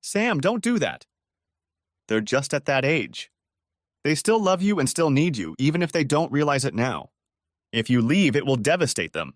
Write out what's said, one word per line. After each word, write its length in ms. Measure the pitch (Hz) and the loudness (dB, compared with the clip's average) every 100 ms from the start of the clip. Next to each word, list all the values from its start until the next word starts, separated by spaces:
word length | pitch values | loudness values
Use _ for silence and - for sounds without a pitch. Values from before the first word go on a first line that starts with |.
Sam, 400 | - 196 233 180 | -4 -2 0 2
don't 220 | 160 233 | 0 0
do 160 | 233 233 | 0 0
that. 280 | 117 64 - _ _ _ _ _ _ _ _ _ - | -2 -4 -18 _ _ _ _ _ _ _ _ _ -4
They're 120 | 110 | -2
just 320 | 104 131 139 | 0 -2 -2
at 100 | 147 - | -4 -2
that 180 | 139 | 0
age. 460 | 135 156 101 - - _ _ _ _ _ _ _ | 0 -2 -4 -10 -16 _ _ _ _ _ _ _
They 100 | 143 | -2
still 260 | 151 - 226 | 0 2 2
love 220 | 190 185 | 2 2
you 180 | 196 196 | 2 2
and 80 | 131 | 0
still 220 | 175 165 | 0 2
need 260 | 139 175 120 | 2 2 -2
you, 180 | 80 80 | -8 -2
even 240 | 135 165 | 0 0
if 100 | 170 | -2
they 120 | 165 | -2
don't 280 | 143 147 160 | 0 0 0
realize 320 | 143 147 139 | 0 0 0
it 100 | 135 | -2
now. 360 | 95 123 85 - _ _ _ _ _ _ | -2 -2 -4 -12 _ _ _ _ _ _
If 160 | 117 113 | -4 2
you 140 | 123 | 2
leave, 320 | 113 175 170 | 4 4 4
it 100 | 131 | 2
will 120 | 139 131 | 0 0
devastate 560 | 104 175 156 - 87 | 2 0 0 -2 -4
them. 220 | 80 73 | -6 -10